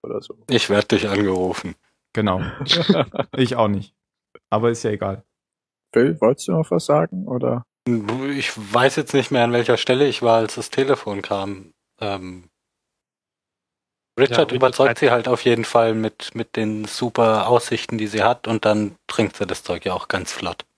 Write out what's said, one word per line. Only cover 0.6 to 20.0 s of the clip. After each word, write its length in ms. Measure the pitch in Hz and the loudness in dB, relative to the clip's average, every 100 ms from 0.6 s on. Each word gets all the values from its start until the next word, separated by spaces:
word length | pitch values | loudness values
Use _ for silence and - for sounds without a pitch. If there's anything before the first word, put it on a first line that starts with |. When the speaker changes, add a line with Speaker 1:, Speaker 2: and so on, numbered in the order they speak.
| - | 2
Speaker 2:
werd 220 | 101 - | 0 2
dich 160 | 110 110 | 0 2
angerufen. 640 | 98 101 92 90 87 90 - _ _ _ | 0 0 0 -2 -4 -10 -14 _ _ _
Speaker 3:
Genau. 260 | - 107 92 90 - 135 170 - | -2 0 0 -4 -8 -2 -2 2
Speaker 1:
<laughs> 460 | 170 - - - - | 2 2 -4 -6 0
Speaker 3:
Ich 220 | 123 123 | 0 2
auch 100 | 110 | 0
nicht. 260 | 101 98 _ _ _ _ - _ | 0 -6 _ _ _ _ -20 _
Aber 200 | 107 120 | 0 0
ist 120 | 117 | 0
ja 80 | 113 | -4
egal. 320 | 104 104 98 _ _ _ _ _ _ _ | -4 -4 -6 _ _ _ _ _ _ _
Speaker 1:
Phil, 220 | - 131 80 | 2 2 4
wolltest 260 | 110 139 - | 2 2 -2
du 60 | |
noch 180 | 87 160 | -2 0
was 140 | 85 - | -2 2
sagen, 420 | 147 170 185 202 | 0 0 -4 -6
oder? 380 | 123 123 120 - _ - | -4 -2 -4 -6 _ -2
Speaker 2:
Ich 680 | 120 104 123 135 139 135 - 101 | -2 -2 -4 -4 -4 -6 -8 -2
weiß 220 | 113 131 143 | 2 2 2
jetzt 180 | 135 | 0
nicht 160 | 139 123 | 0 2
mehr, 140 | 131 | 2
an 80 | 120 | 2
welcher 240 | 120 117 117 | 2 2 0
Stelle 320 | - 127 143 | 2 2 4
ich 140 | 113 | 2
war, 160 | 120 113 | 4 4
als 180 | 110 - | 2 -4
das 140 | - | -6
Telefon 520 | - 135 135 - 98 | -2 0 0 -2 -8
kam. 520 | - 101 98 95 95 _ _ _ | -4 -4 -4 -10 -16 _ _ _
Ähm, 460 | 107 98 92 90 87 _ _ _ _ _ _ _ _ _ _ _ _ _ _ _ _ - | -8 -6 -8 -14 _ _ _ _ _ _ _ _ _ _ _ _ _ _ _ _ _ 0
Richard 200 | 127 120 | 2 4
Speaker 4:
Ja, 0 | |
Richard 80 | 151 | 0
Speaker 2:
überzeugt 360 | 127 131 - 131 | 2 2 4 2
Speaker 4:
hat 60 | 113 | 4
Speaker 2:
sie 120 | 143 | 2
halt 160 | 120 117 | 2 0
auf 160 | 123 | 0
jeden 220 | 131 117 113 | 2 2 2
Fall 280 | 120 113 | 2 2
mit, 400 | 113 110 _ - 113 | 0 -4 _ -14 -10
mit 200 | 113 - | -8 -4
den 300 | 107 107 107 | -4 -4 -8
super 640 | - 123 117 113 110 98 | -6 -4 2 2 2 4
Aussichten, 480 | 120 - 117 - 113 | 2 2 -6 -4 -6
die 100 | 107 | -4
sie 160 | 107 | 0
hat, 240 | 101 123 - | 2 2 -2
und 160 | 113 | 0
dann 320 | 107 107 104 - - | 2 2 0 -6 -10
trinkt 280 | - 113 - | -2 -2 -2
sie 100 | 92 | -6
das 160 | 90 | -6
Zeug 200 | - 87 - | -6 -6 -4
ja 80 | |
auch 140 | 90 | -6